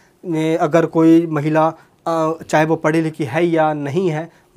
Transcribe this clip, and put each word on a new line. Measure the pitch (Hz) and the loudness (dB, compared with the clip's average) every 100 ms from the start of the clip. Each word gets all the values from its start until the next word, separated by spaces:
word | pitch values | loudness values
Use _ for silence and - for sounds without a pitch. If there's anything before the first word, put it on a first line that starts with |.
| _ _ 190 | _ _ -6
ए, | 156 160 165 | -2 0 0
अगर | 165 165 160 | 2 2 2
कोई | 160 160 165 170 | 2 4 4 2
महिला, | 151 151 156 160 156 _ _ - | -2 -2 0 0 -2 _ _ -6
अ, | 165 156 165 - | -2 -2 -4 -2
चाहे | 156 | 0
वो | 156 160 | 0 0
पढ़ी | 156 160 | 0 0
लिखी | 156 156 | -2 -4
है | 139 156 175 | -6 -2 0
या | 160 156 | 2 0
नहीं | 151 143 170 185 | -2 -4 -2 -2
है, | 151 165 _ _ | -4 -8 _ _